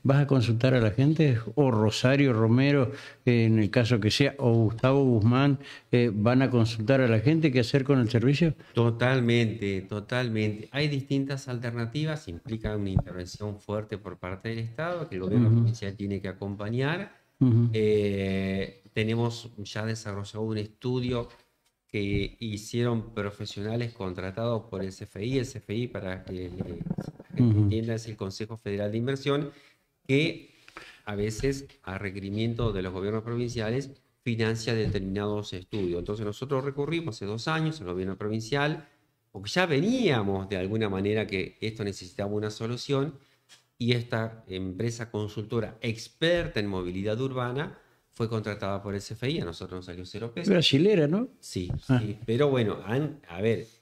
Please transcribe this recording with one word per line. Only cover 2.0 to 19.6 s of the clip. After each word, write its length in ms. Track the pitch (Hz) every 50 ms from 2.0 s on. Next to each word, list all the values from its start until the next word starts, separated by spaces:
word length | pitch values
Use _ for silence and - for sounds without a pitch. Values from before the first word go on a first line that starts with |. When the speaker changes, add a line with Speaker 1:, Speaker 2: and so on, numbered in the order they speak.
| - 127 139 139 143 135
Speaker 1:
Romero, 640 | 120 110 113 110 113 127 135 143 143 143 127 113 113 - - - - _ _
eh, 180 | 127 120 117 113
en 120 | 113 113 110
el 100 | 107 92
caso 300 | - 127 117 110 123 110
que 120 | 117 107
sea, 220 | - - 143 135 -
o 160 | - 127 120 117
Gustavo 500 | 113 113 104 113 110 - 131 135 139 139
Guzmán, 560 | 127 120 110 101 120 123 131 139 143 139 135 - - - - _ _
eh, 180 | - 123 120 120 95
van 280 | 107 101 117 127 131
a 80 | 135 117
consultar 520 | 120 120 113 110 113 113 107 107 135 135
a 80 | 131 117
la 100 | 113 110
gente 320 | 110 143 160 160 156 151
qué 80 | 123 127
hacer 240 | 113 - - 143 131
con 160 | - 143 131
el 100 | 120 107
servicio? 440 | 120 117 110 131 143 139 175 160 - - - - -
Speaker 2:
Totalmente, 1080 | 120 117 117 117 117 120 127 131 131 120 117 117 120 117 110 - 113 104 101 98 95
totalmente. 880 | 95 - 107 104 101 - 123 123 127 120 110 110 107 107 101 104 107 -
Hay 160 | - 139 151
distintas 640 | 147 147 135 127 - 139 139 135 135 139 135 - 131
alternativas, 800 | 123 117 117 117 117 120 117 113 113 143 156 156 156 151 - -
implica 480 | 85 85 _ - 113 110 113 110 107
una 140 | 104 101 98
intervención 680 | 95 92 - 92 87 90 90 90 - - 104 104 98 101
fuerte 380 | - - 104 107 107 107 107
por 220 | 95 95 92 90 -
parte 280 | - 90 95 95 -
del 120 | 113 113 113
Estado, 500 | 113 117 117 - 160 175 180 170 151 -
que 60 | -
el 60 | 90 92
gobierno 240 | 92 98 123 110 110
Speaker 1:
Ujú. 80 | 113
Speaker 2:
provincial 360 | 117 117 113 113 - 101 98 98
tiene 260 | - 98 98 101 95
que 80 | 92 95
acompañar. 840 | 90 92 101 101 101 101 104 104 117 123 135 143 165 180 202 - - _ _ _ _ _
Speaker 1:
Ujú. 280 | 135 127 113 117 117 120 110
Speaker 2:
Eh, 1080 | 110 107 107 107 104 104 101 98 98 98 95 95 95 95 95 95 98 95 - - - _ - _
tenemos 560 | 110 110 110 113 117 117 117 113 - - 113 -
ya 280 | 107